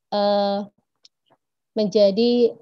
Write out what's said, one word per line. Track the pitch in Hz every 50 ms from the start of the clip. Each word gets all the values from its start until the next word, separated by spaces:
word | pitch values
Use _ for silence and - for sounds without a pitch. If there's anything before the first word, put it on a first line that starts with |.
| _ -
eh, | 208 208 202 202 202 202 202 202 202 202 208 196 _ _ _ _ _ _ _ _ _ _ _ _ _ _ _ _ _ _ _ _ -
menjadi | 220 214 202 208 208 202 196 196 214 233 240 240 240 240 226 - -